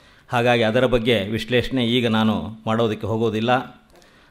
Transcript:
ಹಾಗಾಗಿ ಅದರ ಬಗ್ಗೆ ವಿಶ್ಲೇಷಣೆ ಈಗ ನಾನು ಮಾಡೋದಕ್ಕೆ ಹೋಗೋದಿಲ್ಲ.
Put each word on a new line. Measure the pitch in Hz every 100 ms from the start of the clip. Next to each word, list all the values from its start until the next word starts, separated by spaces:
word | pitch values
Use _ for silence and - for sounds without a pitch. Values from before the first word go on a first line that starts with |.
| - - -
ಹಾಗಾಗಿ | 123 120 120
ಅದರ | 110 123 123
ಬಗ್ಗೆ | 123 113 110
ವಿಶ್ಲೇಷಣೆ | 98 110 - 123 - 131 117
ಈಗ | 123 117
ನಾನು | 110 110 95 78 - 113
ಮಾಡೋದಕ್ಕೆ | 113 113 110 101
ಹೋಗೋದಿಲ್ಲ. | 113 113 107 117 127 123 - _ - - _ _